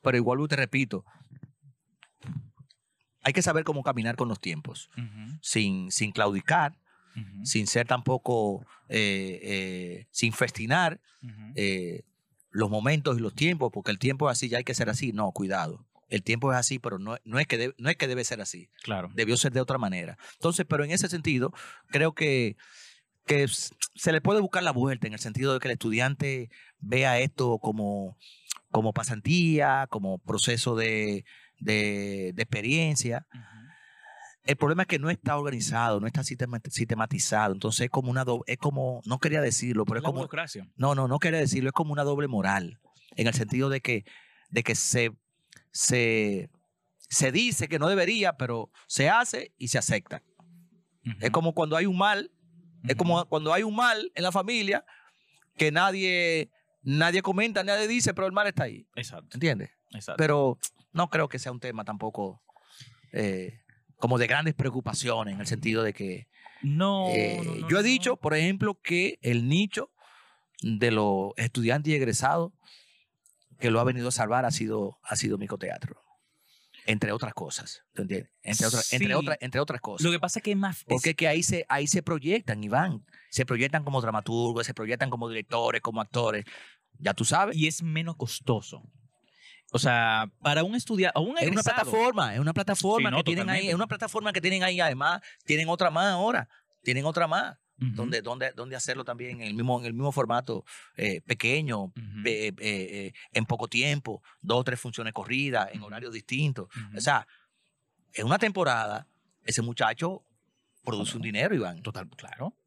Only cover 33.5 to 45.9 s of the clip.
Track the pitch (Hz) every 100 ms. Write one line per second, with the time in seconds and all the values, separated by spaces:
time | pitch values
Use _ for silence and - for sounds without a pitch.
33.5 | 110 127 - - - - - - - -
34.5 | 139 147 170 185 160 151 175 - 147 143
35.5 | 123 - 117 117 104 107 143 127 127 123
36.5 | 120 - - 113 110 110 - - 107 107
37.5 | 95 110 113 123 131 127 127 127 120 -
38.5 | 123 147 139 131 120 110 127 - 151 135
39.5 | 110 123 110 104 113 147 135 - 151 165
40.5 | 104 95 - 135 139 131 143 165 160 143
41.5 | 135 131 - 156 147 143 143 143 110 92
42.5 | 98 87 107 _ _ - - 113 120 107
43.5 | 127 135 135 - 113 - - _ _ _
44.5 | 117 113 113 - 127 117 - _ _ _
45.5 | - _ - -